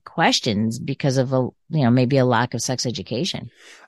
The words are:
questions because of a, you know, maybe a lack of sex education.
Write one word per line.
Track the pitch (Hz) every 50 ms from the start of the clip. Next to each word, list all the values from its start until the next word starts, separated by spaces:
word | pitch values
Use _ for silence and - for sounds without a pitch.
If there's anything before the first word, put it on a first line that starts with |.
| -
questions | - - - 165 233 254 - - 127 101 101 110 113 113 127
because | - 139 135 - - 139 127
of | 135 123 135 131
a, | 131 123 - - _ _ -
you | 165 156 131
know, | 117
maybe | 120 131 127 120 139
a | 135 127
lack | 127 120 110 123 - -
of | 113
sex | - - 127 - -
education. | 127 110 - 92 - 107 120 170 - - - - 117 - _ - - - - -